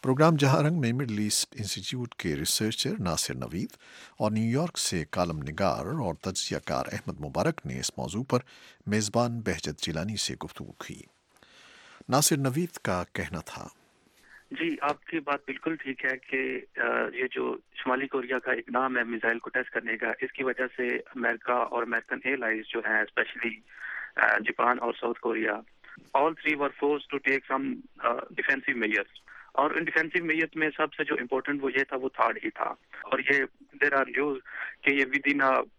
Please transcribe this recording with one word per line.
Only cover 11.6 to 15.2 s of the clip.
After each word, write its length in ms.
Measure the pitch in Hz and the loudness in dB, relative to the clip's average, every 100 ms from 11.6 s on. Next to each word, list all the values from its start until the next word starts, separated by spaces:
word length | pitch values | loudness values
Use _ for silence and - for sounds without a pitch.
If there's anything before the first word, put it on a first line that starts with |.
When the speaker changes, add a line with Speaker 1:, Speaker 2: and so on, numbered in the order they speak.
| - - - - - | -20 -20 -20 -18 2
Speaker 1:
ناصر 280 | 131 151 147 | 4 4 4
نوید 340 | 135 135 175 | 2 0 -2
کا 320 | - - 90 87 | -4 -2 -2 -2
کہنا 260 | - 82 82 | -6 -4 -6
تھا، 280 | - - - _ _ _ _ _ - - _ | -8 -12 -14 _ _ _ _ _ -20 -20 _
Speaker 2:
جی، 240 | - 165 143 | -4 -2 0
آپ 240 | 143 143 - | -2 -2 -4
کی 140 | |
بات 200 | 165 | -6